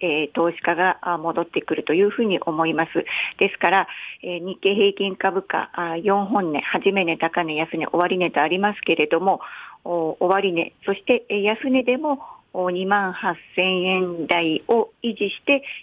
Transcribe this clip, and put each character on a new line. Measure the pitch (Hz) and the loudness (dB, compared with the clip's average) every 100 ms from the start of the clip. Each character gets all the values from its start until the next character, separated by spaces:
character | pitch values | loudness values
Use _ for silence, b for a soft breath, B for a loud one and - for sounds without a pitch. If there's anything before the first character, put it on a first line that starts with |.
え | 180 151 | -2 0
ー、 | 147 | -2
投 | - 170 | 0 0
資 | 165 | 0
家 | - 170 | -2 2
が、 | 185 - | 2 0
あ、 | - 170 | -4 -4
戻 | 160 165 | -2 -4
っ | 170 | -2
て | - | -4
く | - 156 | -4 -4
る | |
と | - | 0
い | 160 | 2
う | 202 | 4
ふ | 208 | 2
う | 226 | 0
に | 180 | 0
思 | - 160 165 | -2 0 0
い | |
ま | 151 165 | 0 -2
す。 | - - B B - | -2 -4 B B 0
で | - | 0
す | - | 2
か | 175 | 2
ら、 | 190 - B B B | 2 0 B B B
え | 170 175 | -8 -8
ー、 | |
日 | 180 180 | -8 -2
経 | 190 | 0
平 | 202 202 | 4 2
均 | 196 196 190 | 2 -4 0
株 | 190 185 | 0 0
価、 | 190 185 - | -2 -4 -4
あ、 | - 170 165 | -6 -4 -2
四 | 196 202 196 | 2 2 2
本 | 220 175 | 0 0
値、 | 147 | -2
始 | - 180 196 | -2 0 2
め | 196 170 | 2 0
値、 | 160 | 0
高 | 165 175 | 0 0
値、 | 165 151 | -2 -2
安 | 160 160 | -4 -4
値、 | 151 | 0
終 | 170 175 185 | 2 2 2
値 | 175 | 0
と | - | 2
あ | 151 | 2
り | 180 | 2
ま | 202 | 0
す | 208 | -2
け | - 160 | -2 2
れ | 151 | 2
ど | 165 | 2
も、 | 190 175 B B B B - | 2 0 B B B B -6
お、 | 175 160 - | -2 -2 0
終 | 180 190 196 | 2 2 2
値、 | 170 - _ - | 0 -2 _ -4
そ | 196 | -4
し | |
て、 | - 240 240 | 0 0 0
え | 208 | 0
ー、 | |
安 | 202 220 269 | 0 0 2
値 | 254 | 2
で | 247 254 | 2 0
も、 | 311 277 B B _ | 0 -4 B B _
お、 | 185 185 | -4 -2
二 | 180 190 | -2 0
万 | 202 190 | 0 0
八 | 185 190 165 - - | -2 -4 -4 -6 -2
千 | 185 185 | 0 2
円 | 185 190 180 170 147 | 0 0 0 -4 0
台 | 175 165 156 - | 2 2 -2 2
を | 233 214 _ | 2 2 _
維 | 233 202 | -6 -2
持 | 202 | -4
し | - - | -4 0
て、 | 277 277 B | 0 0 B